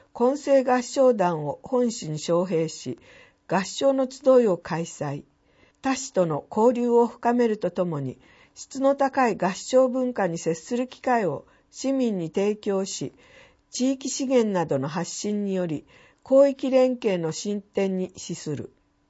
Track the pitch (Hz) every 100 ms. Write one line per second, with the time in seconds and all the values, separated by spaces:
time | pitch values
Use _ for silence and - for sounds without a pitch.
0 | _ - 240 285 285 277 262 254 247 -
1 | 262 226 175 165 147 - - 247 247 220
2 | 156 151 - 170 180 165 160 - - 120
3 | _ - - _ _ 180 185 - 269 269
4 | 262 - 262 262 233 170 - 160 165 -
5 | 147 143 - _ _ _ _ _ 269 262
6 | - - 170 147 - - 226 240 240 233
7 | 233 - 233 240 240 208 180 185 180 156
8 | 135 123 _ _ _ - - 269 269 277
9 | 269 277 247 196 - 185 - 254 262 254
10 | 254 247 190 170 - 170 - 240 254 -
11 | - 240 185 143 - _ _ - 262 269
12 | 247 196 165 - 196 208 208 196 190 -
13 | - _ _ - - _ _ - 247 269
14 | 262 - 269 262 220 190 156 143 135 160
15 | 175 - 208 208 202 190 180 151 - _
16 | _ _ - 269 277 269 269 262 254 247
17 | 233 185 165 160 202 208 - - 196 185
18 | 185 - - 175 - 139 104 _ _ _